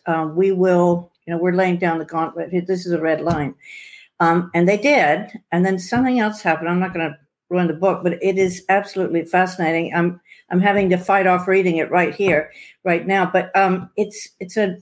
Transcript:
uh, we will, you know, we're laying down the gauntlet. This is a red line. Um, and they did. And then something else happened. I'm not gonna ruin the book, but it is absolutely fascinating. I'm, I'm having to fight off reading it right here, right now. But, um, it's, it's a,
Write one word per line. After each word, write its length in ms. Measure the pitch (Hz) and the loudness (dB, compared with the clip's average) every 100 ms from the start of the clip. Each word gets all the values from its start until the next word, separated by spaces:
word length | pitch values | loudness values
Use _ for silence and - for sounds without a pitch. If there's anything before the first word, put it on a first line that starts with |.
| - | -4
uh, 200 | 160 156 | -4 -2
we 180 | 160 196 | 0 0
will, 600 | 185 185 180 175 175 175 _ - | 2 4 4 4 2 -4 _ -8
you 40 | |
know, 80 | 170 | -4
we're 120 | 180 | 0
laying 260 | 180 185 175 | 0 0 0
down 220 | 180 165 | -2 -2
the 60 | 151 | -4
gauntlet. 440 | 165 160 170 165 180 180 | -6 -6 -6 -6 -4 -2
This 220 | 185 180 | -4 -2
is 40 | |
a 80 | 170 | -2
red 220 | 160 151 | 0 -2
line. 320 | 151 160 139 - - - - - - - | -2 -2 -4 -8 -18 -20 -20 -20 -14 -2
Um, 280 | 165 175 180 | 2 2 0
and 160 | 170 175 | 0 2
they 80 | 202 | 2
did. 540 | 262 285 151 160 214 - _ | 2 4 4 0 -4 -14 _
And 140 | 170 190 | 0 0
then 140 | 185 | 0
something 400 | 180 240 254 247 | -2 -2 0 0
else 200 | 214 214 | -2 -2
happened. 280 | 180 160 165 | -2 -2 0
I'm 100 | 180 | -2
not 140 | 180 | -2
gonna 240 | 175 160 147 _ _ - | -4 -6 -8 _ _ -6
ruin 180 | 180 175 | -2 -2
the 60 | |
book, 300 | 156 190 175 | 0 0 0
but 100 | 180 170 | -2 -2
it 140 | 190 190 | -2 0
is 260 | 185 180 - | 0 -2 0
absolutely 560 | 196 202 190 180 165 165 | 0 0 -4 -2 -2 0
fascinating. 680 | 180 185 - 160 165 170 | 0 0 0 -2 -2 -2
I'm, 280 | 170 175 175 _ - - | -2 -2 -4 _ -20 -4
I'm 120 | 180 | 0
having 280 | 202 202 190 | 2 2 2
to 60 | 180 | 2
fight 300 | 180 196 185 | 2 2 4
off 200 | 180 180 | 2 2
reading 280 | 190 185 165 | 2 2 0
it 160 | 156 | 0
right 240 | 175 170 - | 0 0 0
here, 360 | 196 156 - - - _ 185 | 0 0 -2 -10 -20 _ -2
right 200 | 170 175 | -2 0
now. 240 | 196 175 | 0 2
But, 240 | 185 180 | 0 0
um, 360 | 190 190 185 180 - | 2 2 0 -4 -6
it's, 320 | 208 - - - | -6 -8 -16 -14
it's 160 | 180 220 | -8 -2
a, 220 | 202 180 | -2 -4